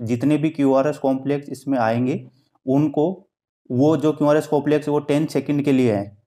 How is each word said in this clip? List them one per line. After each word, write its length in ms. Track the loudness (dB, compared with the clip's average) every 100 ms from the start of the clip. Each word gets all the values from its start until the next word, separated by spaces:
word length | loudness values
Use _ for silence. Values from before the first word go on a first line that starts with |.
जितने 360 | -6 -2 0 0
भी 120 | 0
क्यूआरएस 480 | 0 2 2 2 -2
कॉम्प्लेक्स 520 | -2 -2 -4 -6 -6
इसमें 280 | -10 -4 0
आएंगे 500 | 0 0 -2 -4 -8 _ _ _ -2
उनको, 640 | 0 2 0 -2 -4 _ _ _ _ -6
वो 260 | 0 2 2
जो 140 | 0
क्यूआरएस 360 | 0 2 2 2
कॉम्प्लेक्स 420 | -2 0 0 0
वो 100 | -4
टेन 260 | -2 -2 -2
सेकंड 380 | -4 -2 -2
के 80 | 0
लिए 220 | 2 2
है, 240 | 0 -4 -12